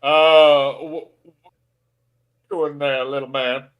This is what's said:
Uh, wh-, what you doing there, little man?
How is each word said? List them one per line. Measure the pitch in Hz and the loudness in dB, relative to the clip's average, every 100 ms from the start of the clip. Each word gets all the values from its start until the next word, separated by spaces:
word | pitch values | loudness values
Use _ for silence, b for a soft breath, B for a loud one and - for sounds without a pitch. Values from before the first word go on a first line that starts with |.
Uh, | 139 156 160 156 151 147 139 | 0 2 6 6 6 4 0
wh-, | 131 160 | -8 -12
what | 160 - _ 170 | -14 -16 _ _
you | 165 _ _ _ _ _ _ _ _ _ _ _ | _ _ _ _ _ _ _ _ _ _ _ _
doing | 180 156 147 | -6 -6 -6
there, | 143 135 127 | -6 -4 -6
little | 139 131 | -8 -8
man? | 135 127 131 135 _ | -6 -6 -6 -10 _